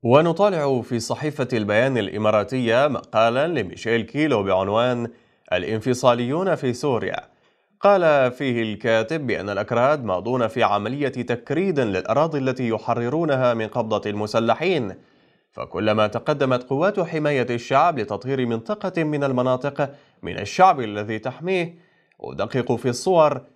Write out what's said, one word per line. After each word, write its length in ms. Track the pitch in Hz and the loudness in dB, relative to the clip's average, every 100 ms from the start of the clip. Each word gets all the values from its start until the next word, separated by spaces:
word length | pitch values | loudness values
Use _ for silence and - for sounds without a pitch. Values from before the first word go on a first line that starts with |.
ونطالع 760 | 117 131 170 165 202 175 143 131 | 6 6 6 2 2 2 0 0
في 180 | 107 120 | -2 -6
صحيفة 480 | 113 123 151 147 123 | -4 -4 -6 -4 -2
البيان 440 | 120 104 104 131 127 | -2 2 2 2 2
الإماراتية 880 | 101 107 107 107 101 131 120 113 147 | -2 0 2 2 0 -2 2 2 2
مقالا 600 | 120 - 110 113 120 156 | -2 -2 2 2 2 0
لميشيل 540 | 165 92 - 113 117 | -2 -4 -6 -2 -2
كيلو 420 | 110 139 156 120 | -2 -2 2 2
بعنوان 640 | 95 92 95 104 123 123 117 - _ _ - | 2 2 2 2 0 0 -6 -10 _ _ -4
"الانفصاليون 1000 | 90 80 110 131 123 131 120 123 147 190 151 | -4 -2 -4 -2 0 2 2 0 -2 -2 -2
في 180 | 135 | -2
سوريا". 580 | 120 151 117 95 - - _ _ _ _ _ | -4 -2 -2 -4 -8 -12 _ _ _ _ _
قال 520 | 202 202 170 143 127 | 2 4 4 4 2
فيه 300 | 123 139 120 | 0 -2 -2
الكاتب 680 | 113 104 120 113 113 160 131 | -2 -4 0 2 2 -4 -2
بأن 220 | 90 98 | -4 -2
الأكراد 540 | 98 104 117 127 151 | -4 -2 2 2 2
ماضون 440 | 117 92 104 127 113 | 0 -4 -2 -2 -2
في 160 | 123 | 2
عملية 440 | 107 101 104 139 139 | 2 2 -2 -4 -4
تكريد 720 | 127 117 120 - 143 196 151 | -4 -4 -6 -2 -2 0 0
للأراضي 600 | 117 92 90 117 160 151 | 0 -2 0 0 2 0
التي 280 | 131 127 120 | -2 -2 -2
يحررونها 840 | 110 - 120 120 151 165 135 127 | -2 -2 -2 -2 -2 0 2 2
من 140 | 117 110 | 0 -2
قبضة 420 | 120 110 104 107 | -4 -2 -2 -2
المسلحين، 840 | 104 107 117 113 113 165 170 110 92 _ _ _ _ _ | -4 -2 0 2 0 2 0 -2 -10 _ _ _ _ _
فكلما 560 | - - - 107 107 107 | -14 -10 -2 0 2 2
تقدمت 560 | 113 117 151 135 127 | 0 -4 0 0 0
قوات 360 | 123 135 180 202 | -2 0 0 0
حماية 480 | 165 160 151 143 120 | -4 -2 -2 0 0
الشعب 500 | 120 - 135 151 135 | -4 0 4 4 2
لتطهير 460 | 104 101 127 135 123 | -4 -6 -4 -2 -2
منطقة 580 | 113 113 208 196 175 | -2 -4 -6 -4 -2
من 200 | 156 151 | -2 0
المناطق 680 | 139 123 127 127 143 139 139 - _ _ | 0 0 2 0 -2 -4 -6 -6 _ _
من 160 | - 95 | -10 -8
الشعب 420 | 104 - 185 156 | -8 4 6 6
الذي 380 | 113 104 104 110 | -2 -4 -4 -4
تحميه، 560 | 131 127 165 190 170 170 _ _ _ _ | -6 -8 -4 -2 -2 -8 _ _ _ _
أدقق 540 | - 67 98 131 120 117 | -14 -6 -4 -2 -2 -2
في 140 | 131 | -2
الصور 520 | 123 - 180 156 143 - | -2 2 4 4 2 -10